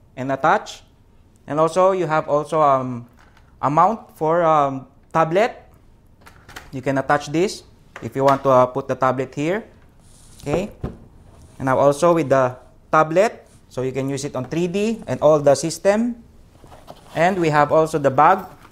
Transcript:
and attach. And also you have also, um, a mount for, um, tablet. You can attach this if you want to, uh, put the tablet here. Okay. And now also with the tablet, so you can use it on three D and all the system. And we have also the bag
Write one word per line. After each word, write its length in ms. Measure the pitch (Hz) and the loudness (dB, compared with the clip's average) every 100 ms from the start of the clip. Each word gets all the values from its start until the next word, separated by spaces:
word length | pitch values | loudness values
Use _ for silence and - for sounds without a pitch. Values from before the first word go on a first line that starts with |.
| _ - | _ -12
and 160 | 131 | -8
attach. 500 | 135 156 202 - - _ _ _ _ _ _ - | -2 0 0 -4 -20 _ _ _ _ _ _ -8
And 140 | 147 | -2
also 320 | 160 180 185 | 0 2 2
you 140 | 190 160 | 2 -2
have 200 | 156 156 | -2 -2
also, 360 | 147 147 160 | -2 -2 0
um, 440 | 147 135 127 120 120 _ _ _ _ - | 2 2 -2 -10 -14 _ _ _ _ -6
a 80 | 131 | -2
mount 480 | 151 180 220 - - | 2 2 0 -10 -6
for, 260 | 156 170 | -2 0
um, 440 | 165 156 139 131 131 _ _ | 2 2 2 -4 -14 _ _
tablet. 480 | 165 160 175 247 - - - _ _ _ _ - - - - - | -2 0 0 -2 -4 -20 -20 _ _ _ _ -20 -20 -20 -20 -14
You 100 | 135 | -8
can 160 | 139 135 | -4 -2
attach 300 | 131 147 147 | 0 -2 -2
this 320 | 151 185 - - - _ - | -2 -2 -4 -18 -20 _ -14
if 140 | 113 135 | -10 0
you 80 | |
want 180 | 135 135 | 2 2
to, 80 | 139 | 4
uh, 160 | 127 127 | 4 2
put 220 | 135 - | -2 -6
the 80 | 131 | -2
tablet 380 | 131 127 127 | -2 -2 -6
here. 280 | - 151 202 220 - - _ _ - - - | -6 -4 -4 -8 -20 -20 _ _ -20 -20 -14
Okay. 300 | 139 160 208 - - - - - - - - - | -6 -6 -6 -12 -14 -14 -20 -20 -20 -20 -20 -8
And 80 | 135 | -2
now 120 | 131 | 2
also 340 | 139 143 170 | 2 4 2
with 160 | 170 139 | 2 2
the 280 | 135 127 120 - _ - | 2 0 -4 -20 _ -2
tablet, 540 | 156 156 165 226 233 - - _ | 0 2 2 0 -2 -20 -20 _
so 140 | - | -8
you 100 | 131 | -6
can 160 | 131 135 | -6 -6
use 160 | 139 | -6
it 120 | 139 123 | -8 -8
on 80 | |
three 240 | 123 156 180 | -6 -4 -4
D 340 | 190 208 220 - | -2 -4 -4 -6
and 140 | 127 | 0
all 200 | 147 156 | 2 4
the 140 | 143 | 4
system. 680 | 135 165 - 196 214 240 233 - - - - - - - - - | 2 0 -2 0 0 0 -6 -16 -20 -20 -20 -20 -20 -20 -20 -10
And 240 | 151 170 196 | 0 0 2
we 100 | 165 | 0
have 240 | 151 147 | 2 2
also 260 | 156 160 156 | 2 2 0
the 120 | 139 | 0
bag 340 | 123 156 196 180 - - | 4 4 2 -2 -20 -20